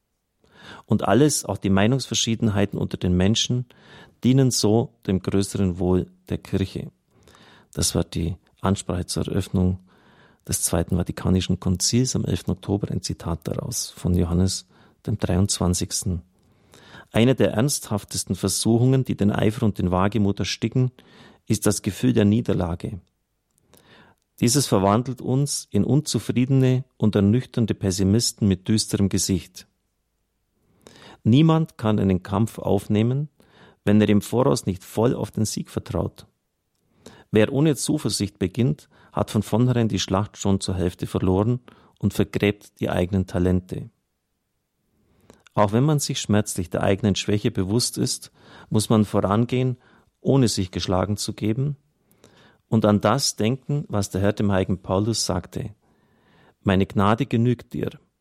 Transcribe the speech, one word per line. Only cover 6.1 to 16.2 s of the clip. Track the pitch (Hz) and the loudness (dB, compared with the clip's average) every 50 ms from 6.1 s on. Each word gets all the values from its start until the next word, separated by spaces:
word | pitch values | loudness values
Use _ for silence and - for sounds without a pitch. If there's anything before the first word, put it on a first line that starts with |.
| - _ _ - | -10 _ _ -8
der | - | -8
Kirche." | - - - 101 95 95 - - - - - - _ _ _ _ _ _ - - - - - - - _ _ - | -8 -6 -4 -4 -2 -2 -4 -6 -8 -12 -12 -16 _ _ _ _ _ _ -20 -20 -20 -20 -20 -20 -20 _ _ -6
Das | - - - - | -4 -2 -2 0
war | 87 87 | -2 -2
die | - - 87 82 85 90 - _ _ _ _ | -2 -4 -4 -4 -4 -6 -8 _ _ _ _
Ansprache | - 95 98 - - - 90 90 90 | -2 -2 -2 -2 -4 -6 -6 -6 -6
zur | - - - - | -4 -4 -6 -4
Eröffnung | - - 98 95 - - 92 92 92 92 - - _ _ _ _ _ _ _ _ _ _ _ - | -2 -2 -4 -4 -2 0 0 0 0 0 -4 -8 _ _ _ _ _ _ _ _ _ _ _ -8
des | - 135 - | -6 -6 -4
Zweiten | - - - 85 85 - 95 | -2 -2 -2 -2 -2 -2 -2
Vatikanischen | 87 87 - - - - 92 92 92 - - 90 - | -2 -2 -4 -6 -4 -2 0 0 2 0 0 -2 -2
Konzils | - 92 90 87 - - 117 120 127 127 - | -2 -2 -2 -2 -2 0 0 0 0 0 -2
am | 92 - | -4 -2
elften | - 98 - - - | -2 -4 -4 -4 -6
Oktober, | 87 - - - 98 104 - - | -8 -6 -4 -4 -2 -2 -2 -4
ein | - - | -6 -6
Zitat | - - - - - - - - - | -6 -8 -10 -8 -6 -6 -6 -6 -6
daraus | - - - - - - - - - | -8 -6 -6 -6 -8 -8 -8 -10 -10
von | - - - 90 90 | -10 -6 -2 0 0
Johannes | 90 90 87 87 87 92 95 - - - _ _ _ _ _ _ _ - | 2 0 2 2 2 2 0 -2 -6 -10 _ _ _ _ _ _ _ -8
dem | - 110 | -6 -6
Dreiundzwanzigsten. | - - - 90 90 101 - - - 92 87 90 - 87 - - - - 98 87 82 | -4 -2 0 0 2 0 0 0 0 0 0 0 -2 -4 -6 -6 -6 -4 -4 -6 -6